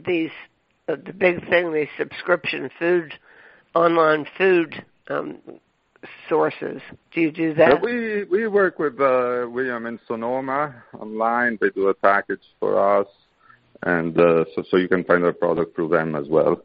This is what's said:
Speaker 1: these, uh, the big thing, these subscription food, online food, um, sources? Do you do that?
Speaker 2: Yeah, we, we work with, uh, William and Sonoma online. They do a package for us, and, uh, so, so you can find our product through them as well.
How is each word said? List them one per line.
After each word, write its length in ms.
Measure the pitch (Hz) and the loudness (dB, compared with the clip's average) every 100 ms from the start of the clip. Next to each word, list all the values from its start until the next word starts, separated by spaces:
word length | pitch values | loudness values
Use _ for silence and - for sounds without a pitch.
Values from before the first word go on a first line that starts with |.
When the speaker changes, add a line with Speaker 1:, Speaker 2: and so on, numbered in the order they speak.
| 165 | -4
Speaker 1:
these, 260 | 170 160 - - _ _ _ - | -2 -2 -8 -20 _ _ _ -8
uh, 80 | 139 | -8
the 100 | - | -8
big 360 | - 185 175 - | 0 0 0 0
thing, 220 | 175 175 | 0 2
these 140 | 156 139 - | -2 -4 -6
subscription 720 | 143 - - 175 - 147 135 - | -8 -6 -2 -2 -2 -6 -8 -4
food, 360 | 170 180 151 - _ - - - _ | 0 0 -2 -16 _ -20 -20 -20 _
online 540 | 170 170 165 156 156 139 - | 2 4 4 4 2 -2 0
food, 460 | 190 175 156 - - _ - | 2 4 0 -8 -18 _ -8
um, 280 | 143 - - - - _ _ _ _ - - - | -8 -6 -14 -18 -20 _ _ _ _ -20 -18 -2
sources? 520 | 160 156 - 147 131 - - _ | 0 0 -2 -10 -10 -16 -20 _
Do 80 | 170 | -2
you 100 | 160 | -2
do 240 | 160 165 151 | 0 -2 4
that? 140 | 160 | 6
Speaker 2:
Yeah, 100 | 160 | 6
we, 420 | 226 240 226 208 180 | 2 -4 -4 -6 -2
we 220 | 202 226 | -2 0
work 300 | 202 185 - | 2 0 0
with, 220 | 147 123 | -4 0
uh, 460 | 139 127 123 123 120 | 2 2 2 -2 -4
William 380 | 120 131 120 117 | -4 -4 -4 -8
and 100 | 117 - | -10 -10
Sonoma 760 | 117 117 131 135 139 151 120 - 113 | -6 -4 -4 -4 -4 -4 -8 -20 -16
online. 580 | 107 110 113 120 120 110 | -10 -2 0 0 -2 0
They 100 | 104 | -2
do 160 | 98 98 | 0 0
a 80 | 95 | 2
package 480 | 98 98 - 98 _ - | 2 2 -2 -10 _ -6
for 400 | 101 101 98 101 | -2 0 2 2
us, 80 | 101 _ _ _ _ - _ - | 0 _ _ _ _ -20 _ -10
and, 340 | 92 87 82 82 | -2 -2 0 2
uh, 260 | 85 82 80 - | 4 4 0 -6
so, 80 | - | 0
so 80 | 95 | 0
you 100 | 90 | 2
can 160 | 92 | -2
find 200 | 85 90 | 2 2
our 100 | 87 | 2
product 420 | - 85 82 82 - | 0 -2 0 -4 -4
through 140 | 80 | 0
them 260 | 85 80 76 | 0 0 -4
as 120 | 71 | 0
well. 340 | 78 73 71 | 2 2 0